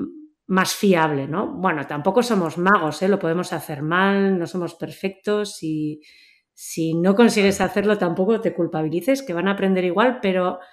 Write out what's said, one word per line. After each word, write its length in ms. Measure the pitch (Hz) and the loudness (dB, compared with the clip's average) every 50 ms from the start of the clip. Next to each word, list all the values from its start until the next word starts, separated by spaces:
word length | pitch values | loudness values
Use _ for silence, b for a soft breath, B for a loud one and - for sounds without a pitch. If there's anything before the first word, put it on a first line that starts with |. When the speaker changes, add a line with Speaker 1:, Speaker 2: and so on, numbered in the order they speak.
| - 320 339 302 302 - _ _ _ | -8 -8 -10 -18 -20 -20 _ _ _
Speaker 1:
más 280 | - 185 190 185 - - | 0 2 2 2 2 0
fiable, 540 | - 220 202 185 165 160 156 147 135 135 143 | 0 4 4 6 6 4 2 2 -2 -2 -4
¿no? 180 | 151 185 233 | -4 -4 -4
Bueno, 400 | - 294 - 180 185 160 147 135 | -4 -4 -2 -2 -2 0 -2 -4
tampoco 360 | - 151 147 143 196 190 247 | -6 -6 -2 0 2 2 2
somos 360 | 240 240 226 190 170 156 147 170 | 2 2 0 0 0 -2 -2 0
magos, 440 | 175 190 208 190 160 151 147 - | 4 4 4 4 2 0 -2 -2
¿eh? 60 | 185 190 | 0 0
Lo 100 | 202 190 | 0 2
podemos 340 | 175 165 165 175 170 - | 0 -2 -2 -2 -2 -4
hacer 300 | 180 156 - - 156 135 | -6 -8 -6 -8 -8 -6
mal, 560 | 147 156 170 185 190 196 196 196 196 196 190 175 | -2 0 2 2 4 4 4 2 2 2 2 0
no 80 | 170 | -2
somos 280 | 156 - 185 170 160 - | -4 -4 -6 -6 -6 -8
perfectos 880 | - 160 151 143 - - 190 190 - _ 214 208 208 208 202 - - | -10 -10 -12 -10 -8 -8 -8 -8 -6 _ -2 -2 -2 -2 -6 -8 -10
y 400 | 175 156 156 156 151 151 151 151 b b b b b b b b b b | -8 -6 -4 -4 -4 -6 -8 -10 b b b b b b b b b b
si 420 | _ - - - - 175 160 160 160 | _ -20 -16 -12 -6 -4 -2 -2 0
no 200 | 165 175 190 196 | 2 2 2 6
consigues 420 | 214 233 226 233 214 196 196 185 | 6 6 6 6 4 2 2 2
Speaker 2:
Claro. 140 | - 190 180 | 2 -2 -2
Speaker 1:
hacerlo 280 | - 208 196 214 214 208 | 0 0 0 2 2 2
tampoco 420 | 190 175 165 175 185 202 226 220 | 0 -2 0 0 0 0 0 0
te 120 | - 175 | 0 -4
culpabilices, 680 | 170 - 170 160 170 156 156 156 156 180 185 262 269 269 | -2 -2 -4 -2 -2 -4 -4 -2 -4 -2 0 0 -2 0
que 100 | 269 - | -2 -6
van 160 | 170 170 180 196 | -4 -2 0 0
a 40 | |
aprender 320 | 202 196 196 190 190 185 180 | 0 0 0 0 2 2 0
igual, 340 | 180 170 190 233 262 247 254 | 0 0 2 2 2 0 0
pero 380 | - 190 185 185 180 185 185 B B B | -2 0 0 0 0 -2 -4 B B B